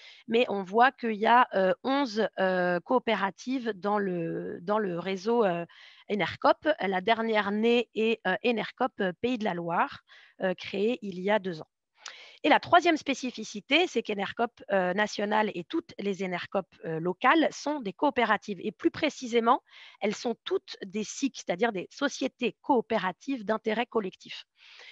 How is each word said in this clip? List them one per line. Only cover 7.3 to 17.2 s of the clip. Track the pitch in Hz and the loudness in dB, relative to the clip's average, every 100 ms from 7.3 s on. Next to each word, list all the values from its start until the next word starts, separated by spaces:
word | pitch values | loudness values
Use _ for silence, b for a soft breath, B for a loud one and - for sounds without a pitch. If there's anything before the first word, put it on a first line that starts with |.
| 214 202 | 0 0
née | 208 233 240 - | 2 4 4 2
est, | 214 220 226 185 | 0 0 0 -2
euh, | 185 | 0
Enercop, | 247 214 170 - 254 - | 0 -2 -4 -2 -4 0
euh, | 190 170 | -4 -2
Pays | 240 247 | -2 -2
de | |
la | 214 | -2
Loire, | 175 170 180 277 - B B B - | -4 -2 -2 -2 -6 B B B -4
euh, | 190 | -4
créée | 175 - 196 220 247 | -4 -6 -2 -2 -2
il | 202 180 | -6 -4
y | 190 | 0
a | 214 | 0
deux | 185 156 | -2 -8
ans. | - _ _ B B B B B | -12 _ _ B B B B B
Et | 403 | 4
la | - | 4
troisième | - 349 339 311 | 6 4 6 2
spécificité, | 285 254 254 - 214 208 - 302 370 | 0 -4 -6 -8 -10 -10 2 2 2
c'est | 233 | 0
qu'Enercop, | 214 202 190 - 240 - - | -2 -4 -4 -2 -4 -6 -2
euh, | 196 180 | 0 2
nationale | 196 214 - 208 214 214 | 0 -2 -2 0 0 0
et | 175 | -4
toutes | - 339 - - | -6 -6 -6 -6
les | 202 185 | -6 -4
Enercop, | 185 175 - 190 - - | -4 -6 -4 -4 -6 -10
euh, | 165 160 | -8 -4
locales | 175 - | -4 0